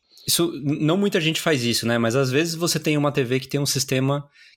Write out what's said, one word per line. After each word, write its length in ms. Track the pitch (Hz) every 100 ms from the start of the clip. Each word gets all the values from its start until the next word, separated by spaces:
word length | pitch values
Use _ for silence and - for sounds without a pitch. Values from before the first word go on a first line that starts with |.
| _ - -
isso, 280 | - 170
n-, 260 | - 139 151
não 160 | 151 180
muita 240 | 202 196
gente 220 | 160 156
faz 220 | 175 143
isso, 240 | 120 110 117
né? 100 | 117
Mas 180 | 117 127
às 140 | 131
vezes 240 | 135 170
você 260 | 165 170 156
tem 160 | 156 147
uma 160 | 143
T 120 | 143
V 160 | 120 131
que 80 | 131
tem 120 | 143
um 60 | 143
sistema, 640 | 135 - 131 135 143 143 - -